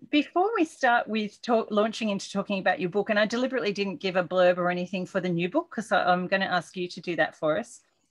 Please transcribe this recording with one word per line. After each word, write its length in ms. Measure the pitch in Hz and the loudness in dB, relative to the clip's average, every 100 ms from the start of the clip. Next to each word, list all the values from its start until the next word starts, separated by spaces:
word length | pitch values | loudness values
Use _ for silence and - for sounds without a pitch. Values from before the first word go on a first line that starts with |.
| - | -2
before 440 | 294 - 349 403 453 | 0 2 0 2 2
we 80 | |
start 420 | 320 - 247 240 - | -2 0 2 2 0
with 360 | 220 208 - | -4 -4 -6
talk, 260 | - 226 - | 0 0 2
launching 380 | 208 220 - 220 | 0 0 0 -2
into 220 | 196 - | -4 -4
talking 280 | 196 190 196 | -4 -4 0
about 220 | 185 - | 0 0
your 80 | 180 | 0
book, 220 | 202 202 | -2 0
and 80 | 208 | 2
I 80 | 214 | 2
deliberately 480 | 233 254 254 208 | 0 -2 -2 -2
didn't 260 | 202 196 180 | -2 -4 -4
give 160 | 190 180 | -2 -2
a 80 | |
blurb 320 | 170 185 180 180 | 0 4 4 4
or 140 | 175 | 0
anything 340 | 180 180 185 | -2 -4 -6
for 160 | 180 196 | -4 -2
the 80 | 180 | -2
new 220 | 170 175 | 0 0
book 180 | 285 339 | -2 -2
'cause 220 | - - | -6 0
I, 100 | 185 | 2
I'm 260 | - 180 180 | 2 0 0
gonna 180 | 190 190 | -2 0
ask 320 | 180 - 185 | -2 -4 -8
you 100 | 175 | -8
to 120 | 190 | -8
do 120 | 180 165 | -4 -2
that 200 | 151 - | -2 -2
for 220 | 156 160 | -2 -2
us. 240 | - - _ _ _ | -4 -14 _ _ _